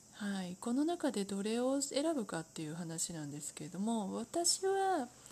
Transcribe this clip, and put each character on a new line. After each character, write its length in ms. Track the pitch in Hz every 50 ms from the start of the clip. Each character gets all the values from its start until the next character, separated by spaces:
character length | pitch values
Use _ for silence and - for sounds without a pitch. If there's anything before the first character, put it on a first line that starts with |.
| - - -
は 280 | - 208 202 196 190 185
い。 140 | 175 180 -
こ 140 | - 240 240
の 140 | 269 302
中 260 | 320 349 349 - 285 214
で 140 | 214 196
ど 160 | 196 202 196 196
れ 180 | 214 226 240
を 220 | 247 262 269 285 269
選 320 | - - 269 285 330 330
ぶ 100 | 285 208
か 160 | - - 165
っ 40 | 160
て 180 | - - - 160
い 60 | 151
う 40 | 160
話 380 | 165 180 160 165 165 - - 170
な 120 | 165 151
ん 60 | 143
で 80 | 143 151
す 120 | 151 - -
け 120 | - 151
れ 60 | 151
ど 80 | - 185
も、 360 | 202 226 233 226 202 190 196
私 500 | 202 226 - - 330 349 330 - - -
は 420 | 381 392 392 392 381 370 320 247 233 - - - -